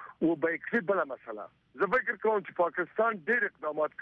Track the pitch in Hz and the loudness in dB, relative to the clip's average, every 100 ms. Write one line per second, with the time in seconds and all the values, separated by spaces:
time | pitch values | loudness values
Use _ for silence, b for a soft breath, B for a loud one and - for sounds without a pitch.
0 | B B 165 160 165 165 - 233 175 190 | B B 0 2 0 -2 -2 -2 2 0
1 | 151 123 - 107 92 _ _ 127 185 240 | 0 -4 -10 -12 -12 _ _ -2 0 0
2 | 208 214 214 214 175 - 170 165 170 - | 0 -2 2 0 0 0 0 0 -4 0
3 | 226 214 147 240 202 - 151 151 151 - | 0 0 0 0 0 -4 -6 -2 -2 -2